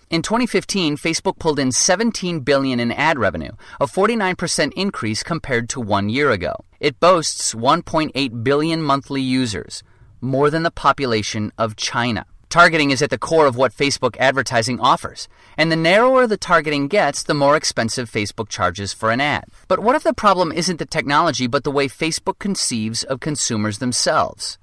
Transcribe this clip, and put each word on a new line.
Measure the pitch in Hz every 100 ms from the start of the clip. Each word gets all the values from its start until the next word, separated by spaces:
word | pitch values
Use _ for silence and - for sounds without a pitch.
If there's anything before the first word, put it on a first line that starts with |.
| -
In | 165
twenty | - 226 254
fifteen, | 196 - 196 160 147
Facebook | 170 160 196 -
pulled | 165 147
in | 131
seventeen | 123 - 180 233 - 180 170
billion | 127 139 135 123
in | 120
ad | 123 151 151
revenue, | 98 87 71 - - -
a | 139
forty-nine | - 208 233 190
percent | 175 170 - 147
increase | - 196 - 107 110
compared | - 165 - 120 117
to | -
one | 107 101 101
year | 120 147
ago. | 104 80 - - -
It | 147 127
boasts | 170 185 151 - -
one | 113 120 165
point | - 160 151 127
eight | 135 117
billion | 113 143 160 165
monthly | 151 139 - 143
users, | 131 131 127 92 - - - - - -
more | 123 135 147
than | 160
the | 165
population | - 147 135 135 113 101 110 107 -
of | 110 110
China. | - 127 120 101 - - -
Targeting | 165 175 160 143
is | 131
at | 143
the | 127
core | - 160 143
of | 120
what | 131
Facebook | - 143 - 127 -
advertising | 127 135 120 123 113 123
offers, | 127 170 - - - _ - -
and | 160
the | 160
narrower | 160 196 247 262 247
the | 202
targeting | - 170 156 147 139
gets, | 202 151 143
the | -
more | 151 139 151
expensive | - - 113 - 120
Facebook | 117 104 - 107
charges | - 90 90 98
for | - 110
an | 117
ad. | 147 117 - - -
But | 185
what | 208 302
if |
the | 330
problem | 254 214 185 170
isn't | 165 170 170
the | 156
technology, | 165 139 147 170 127 127
but | 135
the | 147
way | 139 143
Facebook | - 160 156 - -
conceives | 202 190 - 117 107 117
of | - 131
consumers | 156 147 - 113 107 104
themselves? | 127 120 175 156 95 - - -